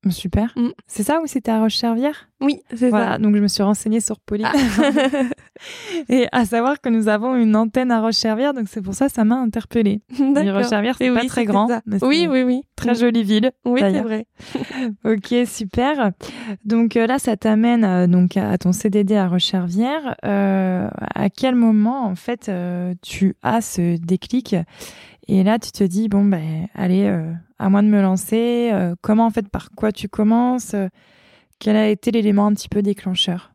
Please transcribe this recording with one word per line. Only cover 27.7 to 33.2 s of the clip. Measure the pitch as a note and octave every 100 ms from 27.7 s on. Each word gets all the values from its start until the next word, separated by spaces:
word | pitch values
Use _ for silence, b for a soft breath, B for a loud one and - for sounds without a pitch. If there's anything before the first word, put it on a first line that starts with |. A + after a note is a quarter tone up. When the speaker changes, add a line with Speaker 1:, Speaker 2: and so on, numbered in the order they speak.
Speaker 1:
moi | G3+
de | G#3
me | G#3
lancer. » | F#3+ F#3+ - A3 A#3 A#3+ A#3+
Euh, | G3 F3+ F3
comment, | - G#3+
en | A3+
fait, | A3 G3+
par | - -
quoi | - G#3+
tu | G#3 G3+
commences ? | - G#3+ A3+ B3 B3+ -
Euh, | G#3 F#3+ b b b b b b _
quel | A3 G#3+
a | G#3+
été | G#3 -
l'élément | A#3 G#3 G3+ G#3
un |
petit | G#3 -
peu | G3+
déclencheur ? | G3+ G3+ F#3+ F#3